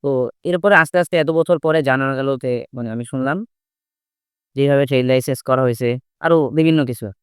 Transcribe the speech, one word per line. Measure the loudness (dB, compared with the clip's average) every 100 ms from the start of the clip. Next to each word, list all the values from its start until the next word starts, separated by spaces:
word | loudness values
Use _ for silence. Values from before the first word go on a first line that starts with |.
তো | -2 -2 -4 -6
এরপরে | -4 0 4 4
আস্তে | 4 0
আস্তে | 0 0
এত | 0
বছর | 0 2 0
পরে | 2 0
জানা | 2 0 0 -2
গেল | -2 -4
যে, | -4 -6 -6
মানে, | -10 -8
আমি | -8 -8
শুনলাম | -6 -4 -4 -8 _ _ _ _ _ _ _ _ _ _ -2
যেভাবে | 2 2 2
ট্রেড | 0 2
লাইসেন্স | 0 0 -6
করা | -2 0
হয়েছে, | 0 0 -2 -4 _ _
আরো | 0 2 2
বিভিন্ন | 2 2 2 0
কিছু। | -6 -10 -14